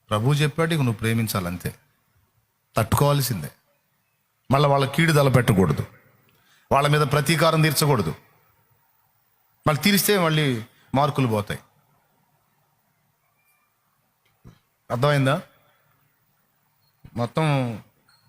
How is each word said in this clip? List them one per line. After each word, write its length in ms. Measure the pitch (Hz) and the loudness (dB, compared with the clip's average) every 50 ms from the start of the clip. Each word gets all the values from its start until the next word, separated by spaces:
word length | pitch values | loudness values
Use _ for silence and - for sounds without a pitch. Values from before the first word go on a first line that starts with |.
| _ - | _ -6
ప్రభు 220 | 110 107 110 131 147 | -4 -2 0 0 0
చెప్పాడు, 420 | 143 151 147 143 - 165 165 170 | 0 0 -2 -2 -2 -4 -2 -2
ఇక 40 | 160 | -2
నువ్వు 160 | 139 123 113 | -2 -2 -2
ప్రేమించాలంతే. 800 | 101 117 113 113 113 113 107 - 107 92 87 90 90 - - - - _ _ _ _ _ _ _ _ _ _ _ _ _ _ _ _ _ _ - | -2 -2 -2 -2 -2 -2 -2 -4 -4 -6 -6 -8 -8 -10 -12 -12 -14 _ _ _ _ _ _ _ _ _ _ _ _ _ _ _ _ _ _ -4
తట్టుకోవాల్సిందే. 720 | - 110 - - - 147 143 143 147 131 120 117 92 73 69 - _ _ _ _ _ _ _ _ _ _ _ _ _ _ _ _ _ _ - | -4 -2 0 0 2 2 2 2 0 -2 -4 -6 -8 -10 -12 -16 _ _ _ _ _ _ _ _ _ _ _ _ _ _ _ _ _ _ -2
మళ్ళీ 180 | 127 139 151 143 | 0 2 2 2
వాళ్ళ 180 | 139 139 139 | 2 0 0
కీడు 260 | 131 - - 165 165 156 | -2 -2 -2 0 2 2
తలపెట్టకూడదు, 720 | 147 139 139 120 127 117 - 113 92 95 80 71 - - - - - _ _ _ _ _ _ _ _ _ _ _ _ _ _ 131 | 2 4 4 4 2 2 2 2 2 2 2 0 -2 -6 -10 -14 -20 _ _ _ _ _ _ _ _ _ _ _ _ _ _ 0
వాళ్ళ 160 | 135 143 147 | 2 2 2
మీద 120 | 147 151 | 2 2
ప్రతీకారం 640 | 151 147 147 147 147 - 170 151 165 160 160 160 151 | 2 2 0 0 0 0 0 2 2 2 4 2 2
తీర్చకూడదు. 520 | 156 147 - 160 143 143 117 95 80 73 - - _ _ _ _ _ _ _ _ _ _ _ _ _ _ _ _ _ _ _ _ _ _ _ _ _ _ _ _ | 2 0 0 0 2 2 0 0 -2 -6 -10 -14 _ _ _ _ _ _ _ _ _ _ _ _ _ _ _ _ _ _ _ _ _ _ _ _ _ _ _ _
మళ్ళీ 160 | 151 151 139 - | -2 -2 0 0
తీరిస్తే 360 | 202 202 196 - - 208 196 | 0 2 2 2 2 2 2
మళ్ళీ 460 | 175 160 156 156 151 139 123 113 110 - _ _ _ _ - | 2 0 0 0 0 -2 -2 -4 -8 -12 _ _ _ _ -2
మార్కులు 320 | 131 143 147 139 - 135 | 0 0 0 0 -2 -2
పోతాయి. 340 | 120 113 104 101 - - - - _ _ _ _ _ _ _ _ _ _ _ _ _ _ _ _ _ _ _ _ _ _ _ _ _ _ _ _ _ _ _ _ _ _ _ _ _ _ _ _ _ _ _ _ _ _ _ _ _ _ _ _ _ _ _ _ - - _ _ _ _ _ _ - | 0 0 -2 -4 -6 -8 -12 -14 _ _ _ _ _ _ _ _ _ _ _ _ _ _ _ _ _ _ _ _ _ _ _ _ _ _ _ _ _ _ _ _ _ _ _ _ _ _ _ _ _ _ _ _ _ _ _ _ _ _ _ _ _ _ _ _ -20 -20 _ _ _ _ _ _ -8
అర్థమైందా? 520 | 113 120 127 147 147 143 135 131 139 180 - - _ _ _ _ _ _ _ _ _ _ _ _ _ _ _ _ _ _ _ _ _ _ _ _ _ _ _ _ _ _ - - - | -4 -2 0 0 2 2 2 0 -2 -2 -6 -10 _ _ _ _ _ _ _ _ _ _ _ _ _ _ _ _ _ _ _ _ _ _ _ _ _ _ _ _ _ _ -20 -14 -8
మొత్తం 640 | 117 120 117 - - 160 156 143 139 127 120 113 104 - _ _ _ _ _ _ _ _ | -8 -8 -6 -4 -4 -2 0 0 -2 -2 -4 -6 -10 -14 _ _ _ _ _ _ _ _